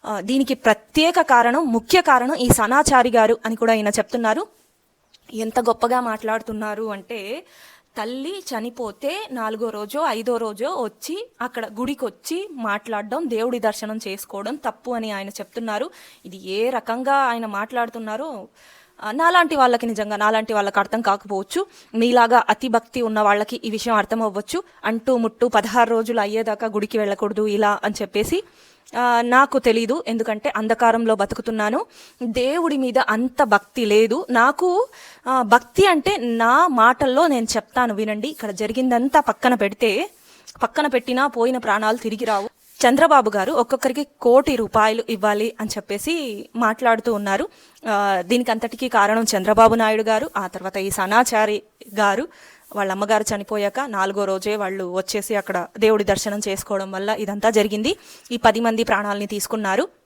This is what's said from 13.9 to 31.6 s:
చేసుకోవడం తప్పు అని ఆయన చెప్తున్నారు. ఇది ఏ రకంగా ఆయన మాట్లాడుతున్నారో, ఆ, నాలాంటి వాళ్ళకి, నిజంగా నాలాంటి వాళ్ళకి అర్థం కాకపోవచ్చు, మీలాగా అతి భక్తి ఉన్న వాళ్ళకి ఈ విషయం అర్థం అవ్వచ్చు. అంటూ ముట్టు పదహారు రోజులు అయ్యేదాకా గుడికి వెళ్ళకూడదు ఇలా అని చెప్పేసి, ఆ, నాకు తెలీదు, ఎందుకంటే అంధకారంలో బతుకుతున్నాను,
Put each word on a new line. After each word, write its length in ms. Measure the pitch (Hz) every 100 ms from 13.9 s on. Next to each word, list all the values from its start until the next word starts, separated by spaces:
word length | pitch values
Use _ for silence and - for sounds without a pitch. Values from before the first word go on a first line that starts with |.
| 220 202
చేసుకోవడం 460 | 196 - 196 208
తప్పు 360 | 294 240 - 247
అని 200 | 233 220
ఆయన 180 | 202 196
చెప్తున్నారు. 600 | - 196 - 226 208 294 - - - -
ఇది 100 | 185 185
ఏ 200 | 196 233
రకంగా 440 | 247 - 233 262
ఆయన 320 | 277 262 233 220
మాట్లాడుతున్నారో, 1040 | 202 220 247 226 233 214 220 311 233 220 _ - _ _ _
ఆ, 80 | 214
నాలాంటి 460 | 254 330 359 330 302
వాళ్ళకి, 300 | 247 240 233
నిజంగా 300 | 214 208 208
నాలాంటి 360 | 214 220 220
వాళ్ళకి 260 | 214 202 202
అర్థం 220 | 196 220
కాకపోవచ్చు, 680 | 226 202 196 196 202 339 403 - _
మీలాగా 500 | 226 233 247 233 240 -
అతి 200 | 214 254
భక్తి 340 | 226 - 254
ఉన్న 180 | 226 214
వాళ్ళకి 400 | 208 208 208 240
ఈ 60 | 226
విషయం 240 | 214 240
అర్థం 280 | 220 202 226
అవ్వచ్చు. 400 | 220 196 208 339 - _
అంటూ 320 | 214 220 226 254
ముట్టు 300 | 220 220 247
పదహారు 440 | 220 208 233 233
రోజులు 300 | 226 226 233
అయ్యేదాకా 460 | 202 220 220 208 226
గుడికి 320 | 208 208 226
వెళ్ళకూడదు 480 | 208 196 202 208 214
ఇలా 320 | 202 208 208
అని 100 | 208 208
చెప్పేసి, 400 | 202 202 220 359 - _ _ _ _ 302
ఆ, 240 | 247 240
నాకు 380 | 240 254 277 269
తెలీదు, 460 | 247 226 226 294 -
ఎందుకంటే 440 | 226 220 208 285 208
అంధకారంలో 580 | 220 226 233 226 226
బతుకుతున్నాను, 720 | 214 196 - 226 220